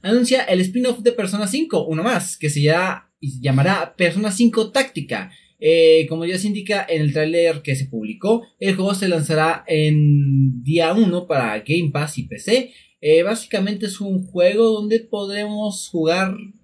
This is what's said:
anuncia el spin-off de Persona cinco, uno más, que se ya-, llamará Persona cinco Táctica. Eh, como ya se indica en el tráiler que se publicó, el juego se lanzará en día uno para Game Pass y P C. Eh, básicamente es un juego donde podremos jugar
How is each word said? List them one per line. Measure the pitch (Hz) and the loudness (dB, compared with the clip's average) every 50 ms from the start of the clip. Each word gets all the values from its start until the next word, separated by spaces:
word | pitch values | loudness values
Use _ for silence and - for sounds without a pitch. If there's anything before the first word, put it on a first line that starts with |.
| - | -2
anuncia | 185 220 247 247 240 262 262 - | 0 0 2 2 2 0 0 2
el | - 190 185 | 0 0 0
spin-off | 185 185 - 247 247 254 240 - | 0 0 -2 -2 -2 -2 -2 0
de | 208 240 240 | 0 0 0
Persona | - 202 185 185 208 214 190 | 0 -4 -4 -4 -4 -4 -2
cinco, | 190 294 330 320 - 170 151 | -2 -2 -2 0 -2 -2 -2
uno | - 160 156 180 | -2 -4 -2 0
más, | 240 254 180 - - - | 0 -2 -2 -4 -6 -10
que | - - 151 | -6 -4 -4
se | 147 143 143 | -2 2 2
ya-, | 147 160 170 185 185 - - _ _ _ _ | 2 2 2 0 -2 -4 -8 _ _ _ _
llamará | - 139 135 127 123 139 131 135 143 180 196 185 165 - _ | -10 -10 -10 -4 -2 0 2 2 4 2 2 0 -2 -6 _
Persona | - 185 170 170 190 214 214 | -2 0 0 0 -2 -4 -2
cinco | 190 190 240 233 226 226 214 - | 0 2 2 4 4 2 -2 0
Táctica. | - 269 269 269 - - 139 - 120 104 92 92 - _ _ _ _ _ | 0 -2 -2 -2 -4 -10 -8 -6 -8 -8 -8 -12 -18 _ _ _ _ _
Eh, | - 151 165 165 165 160 160 160 156 - | 2 4 6 6 8 8 8 6 4 0
como | 165 160 165 | -4 -6 -4
ya | 170 185 185 | -4 -4 -4
se | 190 208 | -4 -4
indica | 202 208 190 - 208 196 - - | -4 -4 -4 -2 -2 -2 -2 -2
en | 170 156 151 | -2 0 0
el | 147 139 | 0 0
tráiler | 156 156 156 165 170 170 170 160 147 - | 0 -2 0 2 2 2 2 0 -2 -4
que | 147 135 | -6 -4
se | 135 135 | -4 -4
publicó, | 135 - 113 107 107 110 - - 196 226 233 - _ _ _ | -6 -6 -8 -8 -8 -10 -4 0 0 0 0 -2 _ _ _
el | 190 196 190 | -2 -2 -2
juego | 190 185 196 202 | 0 0 -2 -2
se | 190 202 185 | -2 -2 0
lanzará | 175 165 147 - 160 156 156 165 165 - - | 0 0 0 0 0 0 2 0 -2 -4 -4
en | - 196 151 151 151 156 151 151 147 147 143 143 139 139 135 135 135 127 120 123 | -2 0 2 2 2 4 4 4 4 4 4 4 2 2 4 2 2 0 -2 -4
día | 139 160 170 165 160 175 | -2 0 2 2 2 4
uno | 220 226 185 170 180 180 | 4 2 2 2 -2 -2
para | - 160 135 120 110 107 107 | -2 -2 -2 -2 -2 -4 -6
Game | 110 - 151 175 175 151 135 | -4 -2 -2 0 0 -2 -2
Pass | 143 151 151 - 135 | -4 -6 -4 -6 -10
y | - | -10
P | - - - | -10 -12 -12
C. | - - 214 262 247 - _ - _ _ _ _ | -2 0 0 0 0 -4 _ -20 _ _ _ _
Eh, | - 147 156 165 175 | 2 4 4 4 4
básicamente | 196 226 226 - - - 202 190 202 208 196 220 | 2 -2 -4 -6 -6 -4 -2 -2 -2 -4 -4 -6
es | 196 - - | -8 -8 -8
un | 208 196 190 185 185 | -6 -4 -4 -4 -4
juego | - - 180 175 180 196 214 226 226 | -4 -2 2 2 2 4 4 2 2
donde | 220 208 208 208 220 226 | 2 0 -2 -2 -2 -2
podremos | 220 - - 208 202 196 202 208 208 208 208 208 214 208 202 - - - | -2 -4 -8 -6 -6 -6 -6 -6 -6 -6 -6 -4 -4 -6 -6 -6 -12 -6
jugar | - 170 160 160 170 185 190 190 190 226 - - - _ | -4 -2 0 0 0 0 0 -2 -4 -8 -12 -18 -20 _